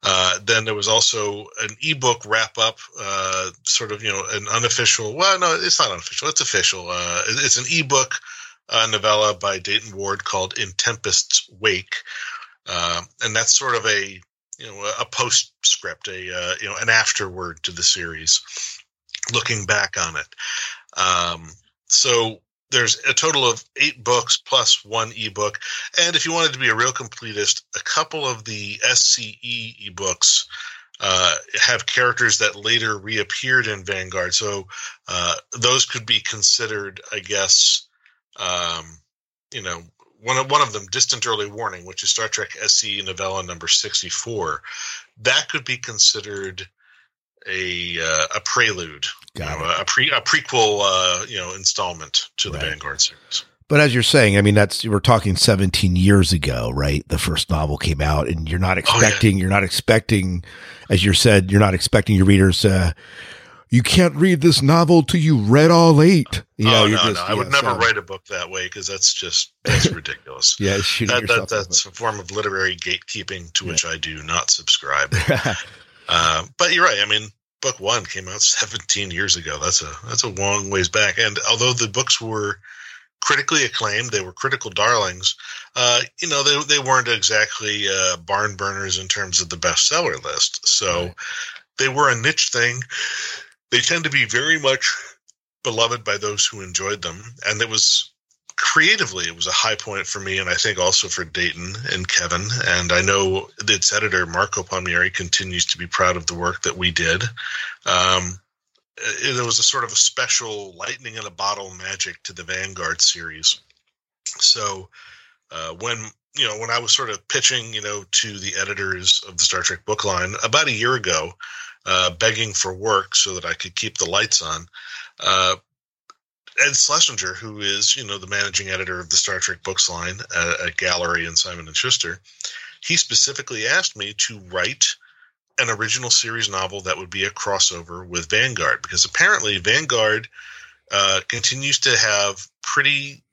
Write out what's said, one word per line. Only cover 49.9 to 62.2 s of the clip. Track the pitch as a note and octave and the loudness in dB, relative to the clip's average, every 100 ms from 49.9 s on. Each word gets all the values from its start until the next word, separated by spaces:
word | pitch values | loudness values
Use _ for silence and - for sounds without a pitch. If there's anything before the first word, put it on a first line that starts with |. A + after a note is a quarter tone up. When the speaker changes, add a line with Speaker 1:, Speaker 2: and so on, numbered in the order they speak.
| - C#3 | 0 2
Speaker 1:
a | C3+ | 0
prequel, | - D#3 B2+ B2+ A2 G#2 | 0 -2 0 4 4 4
uh, | G2+ F#2 F#2 F2+ A2+ | 2 4 2 0 -4
you | G#2+ | -8
know, | F2+ F#2+ | -8 -2
installment | F#2+ - F#2+ E2 D2+ - - - | -2 0 -4 -4 -4 -4 -4 -6
to | G2+ | -6
the | D2+ | -4
Speaker 2:
Right. | D2 | -6
Speaker 1:
Vanguard | D2+ D2 C#2 | -6 -8 -2
series. | - - _ - - _ _ | -2 -4 _ -10 -10 _ _
Speaker 2:
But | D3 | 4
as | D3 B2 | 6 4
you're | |
saying, | A#2 D3+ A2 G2+ | 4 6 8 8
I | |
mean, | G#2 | 6
that's, | G#2 G2+ - A2+ | 6 4 0 0
we're | G2+ | 2
talking | - A2+ G2+ F2 | 6 4 4 2
seventeen | - G2 F#2+ - F#2+ F2+ | 4 4 4 4 4 6
years | F#2 G2+ F2 | 8 8 8
ago, | F2+ C#2+ A#1+ A#1 | 4 2 -2 -2
right? | C2 C#2+ C#2+ - | 0 0 0 0
The | D#2+ | -2
first | - D#2 - | 0 -2 0
novel | D#2+ D2+ D2 | 0 0 -2
came | - D2 | -2 0
out, | D2 D2+ C#2 | 2 2 0
and | D#2+ D#2 | -2 -2
you're | F2 | 0
not | F#2 F#2 | 2 2
Speaker 1:
Oh, | |
yeah. | - A2 A2 | 2 4 4
Speaker 2:
expecting, | G2+ A2+ F#2+ | 6 4 6
you're | F#2 | 4
not | G2 | 2
expecting, | F#2+ - - A2+ - G#2+ F#2 F2 F2 - - - - | 2 -2 4 2 4 2 2 -2 -6 -18 -20 -20 0
as | F#2+ | 4
you | G2 | 6
said, | F#2 B2 G#2 F#2 | 6 8 6 6
you're | G2+ | 6
not | G#2 | 6
expecting | F#2 - A2 G2+ | 4 4 2 4
your | G2+ | 6